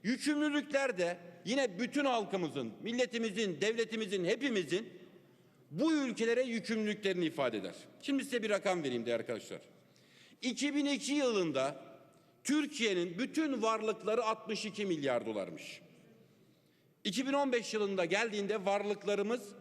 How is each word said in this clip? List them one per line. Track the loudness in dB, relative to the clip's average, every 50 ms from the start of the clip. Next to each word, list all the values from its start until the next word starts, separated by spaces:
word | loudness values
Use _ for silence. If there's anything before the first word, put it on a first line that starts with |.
| 0
Yükümlülükler | -2 -2 0 0 0 2 2 2 2 2 0 -2 0 0 2 2 2 2
de | 2 0 0 0 -4 -10 -18 -20 -10 -4
yine | -2 0 2 0 0 0 -4
bütün | -4 0 0 2 2
halkımızın, | 2 2 2 0 -2 -2 -2 -2 -2 -2 -4 -4 -4 -8 -6
milletimizin, | -6 -4 0 0 0 0 0 -2 -2 -2 0 0 0 0 0 0
devletimizin, | 0 0 2 0 -2 -2 -2 -4 -2 -2 0 0 2
hepimizin | 2 2 2 0 0 0 0 0 0 -2 -2 -2 -6 -14 -18 -20 -20 -20 -20 -20 -20 -20 _ -20 -20 _ _ -20 _
bu | -2 0 2 4 4
ülkelere | 4 2 0 0 0 2 2 4 2 2
yükümlülüklerini | 2 0 -2 0 0 0 0 2 0 -2 0 0 0 2 2 0
ifade | 0 2 2 0 2 2
eder. | 0 -4 -6 -10 -12 -18 -20 -20 -10
Şimdi | -2 0 0 0 0
size | 0 -2 -2 2
bir | 2
rakam | 0 2 2 2 0 2 0
vereyim | 0 0 0 0
değerli | 0 0 0
arkadaşlar. | 0 -4 -6 -6 -6 -10 -12 -14 -14 -18 -20 -20 _ _ _ -20 -20 _ -20 -20 -20 -20 -16 _
İki | -4 -4 -2 0 -2 0 2
bin | 2 2
iki | 2 0 0 0 0 0
yılında | 2 4 4 4 4 2 2 2 0 0 0 -2 -6 -14 -18 -20 -20 -20 -20 -20 -20 _ _ _ _ _
Türkiye'nin | 2 2 2 2 0 -2 0 2 2 2 2 0 -2 -2
bütün | -4 -4 -2 0 0 0 0 0 2
varlıkları | 2 2 2 2 0 -2 -2 0 0 0 2 2 2
altmış | 0 -2 -2 -2 -6 -4 -4 -4
iki | -6 -4 -4 -2
milyar | 0 0 0 2 2 2 2 0
dolarmış. | 0 -2 -2 -4 -4 -8 -12 -12 -14 -14 -16 -18 -20 -20 -20 -20 -20 -20 -20 -20 -20 -20 _ -20 _ _ _ _ _ _ _ _ _ _ _ _
İki | -2 0 0 0
bin | 2 2
on | 2 4 4
beş | 2 0 0 -2 -2
yılında | 0 0 2 2 0 2
geldiğinde | 2 2 2 2 0 0 -2 -2 0 -2 0 2
varlıklarımız | 2 2 2 2 -2 -4 -2 0 0 0 2 2 0 0 -2 -4 -12 -16 -18